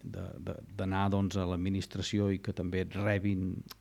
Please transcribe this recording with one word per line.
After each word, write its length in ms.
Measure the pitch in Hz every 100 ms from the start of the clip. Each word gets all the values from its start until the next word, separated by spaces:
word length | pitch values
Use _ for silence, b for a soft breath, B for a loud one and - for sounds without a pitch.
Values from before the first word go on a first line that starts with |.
de, 200 | 107 95 92 -
de, 160 | 90 - - 98
d'anar, 320 | 95 95 98
doncs, 260 | 98 98 95
a 80 | 90
l'administració 840 | 90 95 98 - 98 92 104 101
i 80 | 95
que 140 | 101
també 280 | 92 90 92
et 120 | 90
rebin 640 | 95 104 101 101 95 92 - - -